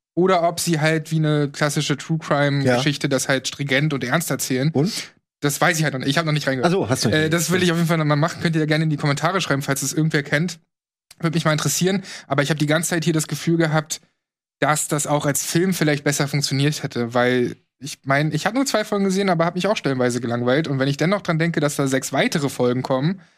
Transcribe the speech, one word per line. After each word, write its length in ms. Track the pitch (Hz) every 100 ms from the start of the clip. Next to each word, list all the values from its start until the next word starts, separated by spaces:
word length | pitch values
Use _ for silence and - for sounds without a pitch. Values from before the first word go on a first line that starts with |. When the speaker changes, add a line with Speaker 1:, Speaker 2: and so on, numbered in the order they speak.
| _ -
Speaker 1:
oder 280 | 185 180 170
ob 120 | 170
sie 200 | 170 156
halt 300 | 156 160 151
wie 60 | 160
eine 320 | 156 151 143
klassische 460 | 143 147 151 143 143
True 220 | - 165
Crime 460 | - 143 143 139 135
Speaker 2:
Ja. 120 | 123
Speaker 1:
Geschichte 300 | 143 143 147
das 220 | 135 -
halt 180 | 135 -
stringent 460 | - 139 131 156
und 100 | 139
ernst 260 | 123 160 -
erzählen. 400 | 131 - 127 147
Speaker 2:
Und? 180 | 135 180 - - _ _ _
Speaker 1:
Das 220 | 147 -
weiß 160 | 160 165
ich 60 |
halt 100 | 151
noch 60 | 135
nicht. 100 | 127
Ich 80 | 170
hab 80 | 160
noch 80 |
nicht 140 | 151 143
reingehört. 200 | 131 143
Speaker 2:
Ach 80 | 190
so, 140 | -
hast 160 | - -
du 40 |
nicht 40 |
Speaker 1:
Äh, 40 | 156
Speaker 2:
reingehört. 140 | 156
Speaker 1:
das 180 | 170 165
will 100 | 180
ich 100 | 180
auf 60 | 165
jeden 100 | 165
Fall 120 | 165
noch 60 | 147
mal 100 | 147
machen. 260 | 165 -
Könnt 140 | 175 160
ihr 60 |
ja 40 | 156
gerne 200 | 156 160
in 40 |
die 80 | 143
Kommentare 420 | 151 139 165 190
schreiben, 200 | - 139
falls 220 | 143 139
es 100 | 135
irgendwer 300 | - 156 156
kennt. 360 | 139 147 180 - _ _ _ _ - -
Würde 160 | 165 160
mich 100 | 160
mal 60 |
interessieren. 480 | 151 147 - 180 190 - - -
Aber 140 | 139
ich 80 | 139
hab 80 | 151
die 80 | 151
ganze 240 | 156 175
Zeit 140 | 175 160
hier 80 |
das 140 | 160 -
Gefühl 300 | 147 - 165
gehabt, 440 | 160 156 156 - _ _ _ _ _ _
dass 280 | 139 151 -
das 180 | 151 147
auch 220 | 147 147
als 180 | 139 -
Film 300 | 165 190 175
vielleicht 280 | 151 147
besser 240 | 151 143 143
funktioniert 540 | 143 143 135 143 156
hätte, 320 | 131 123 117
weil 440 | 123 123 127 120 - _ _
ich 200 | 139 - 131
mein, 260 | 139 156
ich 140 | 151 185
hab 80 | 240
nur 100 | 269
zwei 180 | 214
Folgen 220 | 208 208 196
gesehen, 240 | 190 196
aber 160 | 170 165
hab 80 |
mich 140 | 180 190
auch 100 | 220
stellenweise 420 | 135 127 123 120
gelangweilt. 480 | 117 120 120 135 160
Und 120 | 135
wenn 80 | 135
ich 100 | 143
dennoch 240 | 160 208
dran 160 | - 160
denke, 220 | 170 165
dass 160 | 143 -
da 100 | 139
sechs 260 | 131 -
weitere 380 | 135 226 165 165
Folgen 320 | - 123 123
kommen, 400 | - 131 151 190 -